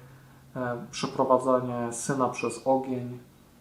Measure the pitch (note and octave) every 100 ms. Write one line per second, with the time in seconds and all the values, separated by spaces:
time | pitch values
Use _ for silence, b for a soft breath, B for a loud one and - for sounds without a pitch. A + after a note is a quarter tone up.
0 | B B B B - C3 B2 A#2 - -
1 | C3 - C3 B2+ C3 B2+ B2+ A#2+ A#2 A#2
2 | - C3 B2 - A#2 - C3 C3 C3 B2
3 | B2 B2 - - - -